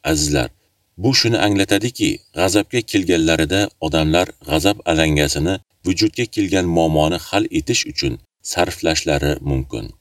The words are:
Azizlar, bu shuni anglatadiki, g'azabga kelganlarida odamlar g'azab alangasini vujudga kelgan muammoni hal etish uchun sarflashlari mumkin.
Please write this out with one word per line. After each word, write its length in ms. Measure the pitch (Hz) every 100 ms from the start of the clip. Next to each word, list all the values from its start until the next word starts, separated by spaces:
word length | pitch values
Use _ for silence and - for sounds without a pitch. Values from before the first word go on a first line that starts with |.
Azizlar, 440 | 71 78 73 73 62 _ _ _ _ -
bu 120 | 107
shuni 260 | 127 113 113
anglatadiki, 720 | 104 98 98 101 123 - 104 - _
g'azabga 500 | - 92 98 98 123
kelganlarida 800 | 110 104 87 87 80 80 78 95 104 _
odamlar 500 | 80 80 78 82 95 -
g'azab 380 | - 76 87 101
alangasini 720 | - 80 80 73 73 71 80 95 _ _
vujudga 440 | - 95 107 -
kelgan 420 | 120 - 98 95 87
muammoni 520 | 82 80 78 78 85
hal 260 | - 98 107
etish 340 | 165 - 123 -
uchun 280 | - 67 58 _ _
sarflashlari 920 | - - 85 - 85 80 - 71 71 73
mumkin. 480 | 69 67 65 58 50 -